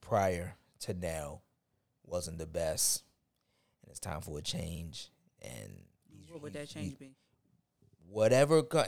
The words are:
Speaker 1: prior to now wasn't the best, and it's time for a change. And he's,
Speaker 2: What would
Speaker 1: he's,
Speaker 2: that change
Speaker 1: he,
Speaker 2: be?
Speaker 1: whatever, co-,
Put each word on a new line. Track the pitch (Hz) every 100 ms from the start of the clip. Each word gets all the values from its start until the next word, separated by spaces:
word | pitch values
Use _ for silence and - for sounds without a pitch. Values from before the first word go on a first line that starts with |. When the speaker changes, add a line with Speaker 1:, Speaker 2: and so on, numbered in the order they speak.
Speaker 1:
prior | - 110 95 87 87 - _ -
to | -
now | 92 87 80 71 - _ _ _ _ _ _
wasn't | - 87 82 82
the | 80
best, | 82 80 80 - - _ _ _ _ _ _ _ _
and | -
it's | -
time | - 78
for | - 73
a |
change. | - - 82 85 82 - - _ _ _
And | - 60 50 50 50 _ _
he's, | 50 -
Speaker 2:
What | 165
would | 147 147
Speaker 1:
he's, |
Speaker 2:
that | 147
change | 156 147 135
Speaker 1:
he, | 135
Speaker 2:
be? | 135 _ _ _ _ _ _ _ _ 85
Speaker 1:
whatever, | 107 110 127 147 160
co-, | 135 165